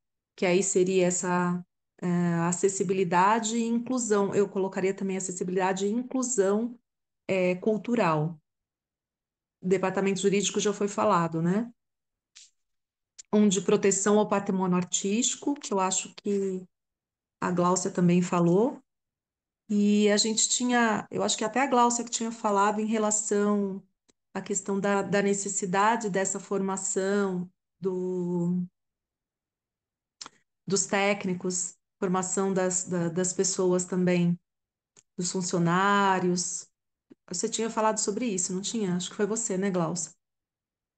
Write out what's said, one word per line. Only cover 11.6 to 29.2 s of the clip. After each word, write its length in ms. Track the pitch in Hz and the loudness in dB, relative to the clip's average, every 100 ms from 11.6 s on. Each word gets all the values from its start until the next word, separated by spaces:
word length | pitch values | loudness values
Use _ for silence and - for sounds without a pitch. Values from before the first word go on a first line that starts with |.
| 233 - _ _ _ _ _ - - _ _ _ _ _ _ - - | -2 -10 _ _ _ _ _ -20 -20 _ _ _ _ _ _ -20 0
Um 140 | 214 208 | 4 4
de 140 | 190 | 4
proteção 580 | 190 208 202 190 214 208 | 2 2 2 2 2 2
ao 80 | 208 | 2
patrimônio 500 | 202 202 190 185 180 | 0 0 -2 0 0
artístico, 800 | 180 - 196 220 254 - 294 285 | -2 -4 -2 0 -2 -2 -4 -4
que 180 | - | -4
eu 60 | 196 | -2
acho 340 | 185 - - - | 0 -2 -6 -8
que 480 | 202 202 196 185 180 _ _ _ _ _ _ _ | -4 -2 -2 -6 -10 _ _ _ _ _ _ _
a 100 | 185 | -2
Gláucia 400 | 175 175 185 202 | 2 2 2 0
também 300 | 190 175 175 | 2 4 4
falou. 580 | 175 175 170 180 247 - _ _ _ _ _ _ _ _ - | 4 2 4 4 2 -2 _ _ _ _ _ _ _ _ -2
E 440 | 208 208 208 208 | 2 4 4 4
a 60 | 208 | 4
gente 300 | 226 220 - | 2 0 0
tinha, 600 | - 247 247 226 208 - | 0 2 2 2 0 -4
eu 140 | 190 | -4
acho 120 | 202 - | -2 -2
que 80 | |
até 180 | 214 240 | -2 0
a 40 | 269 | 2
Gláucia 380 | 247 240 233 | 4 4 2
que 80 | 233 | -4
tinha 200 | - 226 | -6 -6
falado 480 | 233 214 202 208 208 | -4 0 2 2 2
em 60 | 214 | 0
relação 960 | 226 214 214 - 208 208 208 196 190 - _ _ _ _ | 0 0 -2 0 0 2 2 0 -6 -12 _ _ _ _
à 80 | 196 | -10
questão 400 | 190 202 - 196 | -6 -6 -4 -2
da, 220 | 202 196 | 0 0
da 220 | 190 202 | 0 0
necessidade 840 | 202 202 202 - 196 196 208 233 220 | 2 0 -4 -6 -2 2 2 2 0
dessa 320 | 190 196 196 | -2 -2 -4
formação 1080 | - 196 190 190 - 196 190 202 196 180 180 _ _ _ | -4 -4 -2 -4 -4 -2 0 0 0 -2 -6 _ _ _
do, 840 | 190 185 185 185 175 175 175 180 180 _ _ _ _ _ | -6 -4 -4 -4 -2 0 0 -2 -4 _ _ _ _ _